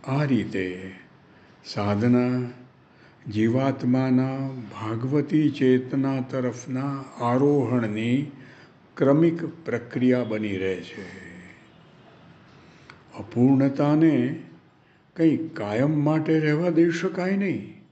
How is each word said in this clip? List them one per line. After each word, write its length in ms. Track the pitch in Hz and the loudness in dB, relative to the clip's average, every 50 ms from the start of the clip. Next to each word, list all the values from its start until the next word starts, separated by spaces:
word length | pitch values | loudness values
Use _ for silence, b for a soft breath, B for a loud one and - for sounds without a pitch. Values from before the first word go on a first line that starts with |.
| - - | -4 -2
આ 160 | 131 143 151 | -2 0 2
રીતે 680 | 139 135 110 98 - - 98 92 92 90 92 95 95 95 - - - _ _ _ _ b b b b b b _ | 2 2 0 0 -2 -4 -4 -4 -4 -6 -8 -12 -14 -16 -18 -20 -20 _ _ _ _ b b b b b b _
સાધના 840 | - - - 104 104 104 101 113 123 123 123 123 123 127 127 123 123 123 - - - _ _ b b b b b b b b b - | -12 -6 -4 0 0 0 2 4 4 4 4 4 2 0 -2 -4 -6 -10 -14 -20 -20 _ _ b b b b b b b b b -6
જીવાત્માના 1160 | 104 107 107 117 120 131 135 135 131 123 123 123 123 131 131 131 127 127 131 131 131 135 135 135 | -2 0 2 2 2 2 0 0 -2 -2 0 0 2 2 2 2 2 2 2 0 -4 -6 -6 -8
ભાગવતી 1000 | 131 127 113 101 - - 107 110 113 113 123 131 143 151 139 - 156 156 156 143 | -8 -10 -12 -14 -14 -10 -8 -8 -6 -6 -4 0 0 0 0 2 0 2 2 2
ચેતના 720 | 135 - 135 127 127 127 127 127 - 139 135 135 135 135 | 2 2 4 4 4 4 2 0 -2 -2 0 0 -2 -4
તરફના 840 | 127 127 - 135 127 123 120 123 - - 127 127 135 143 139 139 135 - - - | -4 -4 -4 -4 -4 -4 -6 -6 -10 -8 -6 -4 -4 -4 -6 -8 -10 -14 -10 -4
આરોહણની 1080 | 123 120 123 127 139 143 147 143 127 110 120 123 113 107 104 107 110 117 123 139 151 147 - B B B B B B B B B _ - _ - | -2 0 2 4 4 4 4 2 2 2 0 0 0 0 -2 -2 0 0 0 0 0 -4 -10 B B B B B B B B B _ -20 _ 0
ક્રમિક 680 | 135 131 139 151 165 170 160 - - - - - - | 2 4 4 6 4 4 2 0 -8 -10 -10 -10 -8
પ્રક્રિયા 580 | - 113 113 - - - 123 123 127 123 123 120 | -6 -6 -6 -6 -6 -4 0 2 4 4 2 0
બની 340 | 110 110 107 110 107 98 92 | -2 -4 -4 -4 -4 -4 -2
રહે 180 | 95 95 92 | -2 -2 -4
છે. 580 | 90 82 - - 107 98 87 87 95 - 85 87 90 90 90 - - - - - - - - - - - - - - - - - - B B B B B B B B B B B B B - - - | -4 -8 -12 -14 -14 -14 -14 -16 -16 -18 -18 -18 -18 -20 -20 -20 -20 -20 -20 -20 -20 -20 -20 -20 -20 -20 -20 -20 -20 -20 -20 -20 -20 B B B B B B B B B B B B B -20 -16 -16
અપૂર્ણતાને 1200 | 104 - - 120 123 131 135 135 135 - 135 - 147 147 151 151 160 160 147 127 120 131 156 - - - - - _ b b b b b b b b b _ | -14 -6 0 2 4 4 6 4 4 2 2 0 2 2 4 4 4 4 4 4 0 -2 -4 -8 -12 -16 -20 -20 _ b b b b b b b b b _
કંઈ 220 | - 165 160 143 - | 2 2 4 4 2
કાયમ 640 | - - - - 107 101 104 113 131 147 156 147 143 | -2 -6 -8 -8 -6 -2 0 0 0 2 2 2 2
માટે 360 | 151 156 160 156 156 160 156 | 2 2 0 2 2 0 2
રહેવા 300 | 151 151 151 156 175 180 | 2 2 0 0 0 0
દઈ 220 | 165 156 170 170 | 2 4 2 2
શકાય 460 | 165 170 180 185 170 180 175 185 196 196 | 2 -2 -4 -4 -4 -4 -2 -2 -2 -2
નહીં. 440 | 202 190 147 107 104 - - - - _ | -2 -2 -4 -6 -8 -12 -16 -20 -20 _